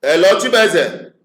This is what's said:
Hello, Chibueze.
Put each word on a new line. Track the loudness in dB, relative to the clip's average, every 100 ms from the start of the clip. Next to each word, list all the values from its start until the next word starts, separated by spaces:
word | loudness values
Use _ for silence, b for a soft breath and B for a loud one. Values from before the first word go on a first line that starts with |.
Hello, | 0 2 2 2
Chibueze. | 0 0 0 0 -4 -8 -20 _